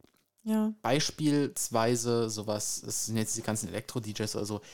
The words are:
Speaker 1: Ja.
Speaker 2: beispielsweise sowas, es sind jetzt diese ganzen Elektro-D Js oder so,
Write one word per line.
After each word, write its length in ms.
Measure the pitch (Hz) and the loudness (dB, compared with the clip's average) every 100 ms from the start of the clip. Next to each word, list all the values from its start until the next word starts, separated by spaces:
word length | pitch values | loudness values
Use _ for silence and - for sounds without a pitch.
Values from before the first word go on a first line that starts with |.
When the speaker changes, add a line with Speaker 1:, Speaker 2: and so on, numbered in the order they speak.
| _ _ _ _ 220 | _ _ _ _ -2
Speaker 1:
Ja. 280 | 220 214 214 | 0 0 0
Speaker 2:
beispielsweise 1500 | 117 143 - - 151 143 143 - - 120 113 123 117 117 113 | 2 2 2 2 2 4 2 -2 0 2 4 4 2 2 0
sowas, 520 | 104 104 107 - - | -2 -2 -2 -2 -6
es 220 | - - - | -4 -4 0
sind 120 | 113 | 0
jetzt 180 | 107 110 | 0 -2
diese 100 | 113 | -2
ganzen 240 | 110 92 | -2 -2
Elektro-D 420 | 95 - 131 107 | -6 -6 -6 -6
Js 240 | 101 107 110 | -4 -2 -2
oder 100 | 104 | -4
so, 160 | 104 - | -6 -8